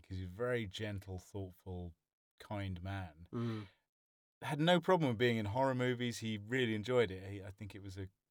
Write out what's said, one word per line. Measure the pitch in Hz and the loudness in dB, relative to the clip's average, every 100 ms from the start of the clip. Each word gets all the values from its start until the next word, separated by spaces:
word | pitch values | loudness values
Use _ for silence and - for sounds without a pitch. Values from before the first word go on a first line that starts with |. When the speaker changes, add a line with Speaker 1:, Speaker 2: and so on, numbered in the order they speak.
Speaker 1:
'cause | - 95 | -8 -6
he's | 92 | -6
a | 92 | -4
very | 123 123 110 | 0 0 -2
gentle, | - 107 101 95 92 | -4 -4 -6 -6 -10
thoughtful, | - 104 95 90 - 90 87 - _ _ _ _ | -8 -8 -8 -10 -10 -8 -8 -12 _ _ _ _
kind | - 104 98 90 | -8 -6 -4 -4
man. | 92 98 90 82 87 | -4 -6 -6 -12 -8
Speaker 2:
Mm. | 123 117 110 101 _ _ _ _ _ _ _ | -4 -2 -4 -8 _ _ _ _ _ _ _
Speaker 1:
Had | 123 147 | -4 2
no | 165 180 | 6 6
problem | 170 180 147 | 6 4 6
with | 107 | 4
being | 120 113 | 4 4
in | 104 | 0
horror | 120 135 | 2 2
movies. | 127 123 123 123 113 | 4 2 0 -2 -2
He | 110 110 104 | -4 -4 -2
really | 131 120 | 0 2
enjoyed | 107 107 127 107 | 2 4 4 4
it. | 92 95 | 2 -8
He, | 101 | -10
I | 98 | -10
think | 98 104 | -12 -12
it | 98 | -10
was | 98 92 | -10 -8
a | 95 - _ | -10 -10 _